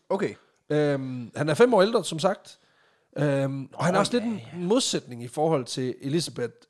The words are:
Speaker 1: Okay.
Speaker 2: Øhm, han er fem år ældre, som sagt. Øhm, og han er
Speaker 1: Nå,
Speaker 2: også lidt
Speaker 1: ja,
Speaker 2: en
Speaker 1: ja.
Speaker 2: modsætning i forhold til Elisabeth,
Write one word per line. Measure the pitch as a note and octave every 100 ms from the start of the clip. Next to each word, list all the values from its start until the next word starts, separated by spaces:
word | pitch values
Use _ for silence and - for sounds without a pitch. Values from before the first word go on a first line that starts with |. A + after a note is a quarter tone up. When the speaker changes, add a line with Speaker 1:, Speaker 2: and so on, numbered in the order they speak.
| _
Speaker 1:
Okay. | G3 D#3+ G2 _ _ _
Speaker 2:
Øhm, | D3 D3 C#3 C3 B2+ A#2 -
han | D3
er |
fem | D3 B3
år | A3
ældre, | G3 A#3
som | E3 E3
sagt. | F3 - - - _ _ _ _ _ -
Øhm, | D3 C#3 C3+ C3+ C3+
og | -
han | D3+
er | F#3
Speaker 1:
Nå, |
Speaker 2:
også | G3
lidt | A#3+
Speaker 1:
ja, | A3
Speaker 2:
en | G#3 -
Speaker 1:
ja. | F3
Speaker 2:
modsætning | F3 A#3+ - D#3+ - A#2+
i | A#2+
forhold | - D#3 D#3
til | A#2+ - B2+ -
Elisabeth, | C#3 D#3+ D3 A#2 A#2 - _